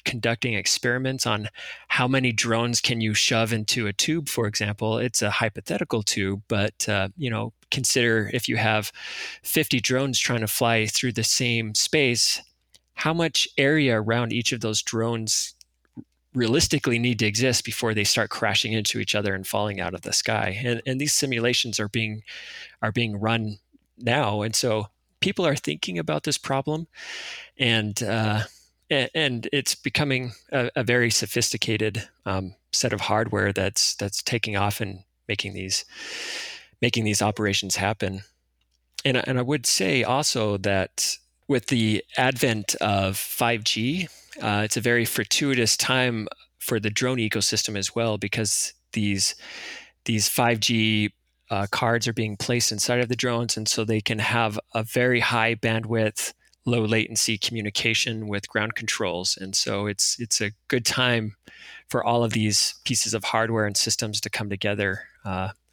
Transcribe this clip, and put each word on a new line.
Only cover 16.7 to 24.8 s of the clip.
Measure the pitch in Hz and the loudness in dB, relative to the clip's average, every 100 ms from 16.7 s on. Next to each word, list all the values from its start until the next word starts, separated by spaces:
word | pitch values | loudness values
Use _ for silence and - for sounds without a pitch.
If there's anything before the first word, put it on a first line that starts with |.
| 147 - 117 | 2 2 2
need | 123 110 | 2 2
to | 110 | 2
exist | 104 131 117 | 2 2 2
before | - - 117 | -2 -2 0
they | 107 | 2
start | 101 - 104 | 2 2 0
crashing | - 110 98 110 | 0 0 2 0
into | 110 104 110 | 0 0 0
each | - | 0
other | 107 104 | 0 0
and | 95 95 | -2 -2
falling | 107 104 98 | -2 -2 -2
out | 90 | -4
of | 90 | -6
the | - | -4
sky? | - - 110 104 95 | -2 0 0 0 -2
And, | 123 117 135 | -2 -4 -4
and | 131 | -4
these | 147 | 0
simulations | - 139 120 120 120 120 101 | 0 0 0 2 2 0 -2
are | 104 | -2
being, | 117 110 107 - - - - - - | -2 -4 -6 -12 -16 -16 -16 -18 -4
are | 110 | -2
being | 110 117 101 | 0 0 0
run | 110 113 110 104 _ - _ - | 0 2 0 -6 _ -20 _ -6
now. | 120 127 120 104 | 0 2 2 0
And | 107 113 | 0 0
so | 127 110 | 2 0